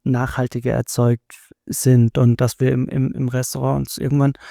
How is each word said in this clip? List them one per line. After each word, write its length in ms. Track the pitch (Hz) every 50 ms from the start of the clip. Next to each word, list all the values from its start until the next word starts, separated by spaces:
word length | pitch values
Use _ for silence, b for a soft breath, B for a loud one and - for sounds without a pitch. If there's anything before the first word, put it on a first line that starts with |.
| -
nachhaltiger 680 | - 127 120 131 127 - - 127 123 - 123 120 127
erzeugt 600 | 113 123 123 - - - 120 120 120 117 _ _ - - _ _ - _ _
sind 520 | - - - - 131 127 123 117 117 - 147
und 220 | 127 120 117 -
dass 200 | 127 120 - -
wir 120 | 131 131
im, 160 | 131 127 131 -
im, 240 | - 135 131 135
im 160 | - - 135 123
Restaurant 520 | 123 127 123 - - 135 131 131 139 139
uns 180 | 135 - - -
irgendwann 360 | - 135 135 143 139 139 135 B B B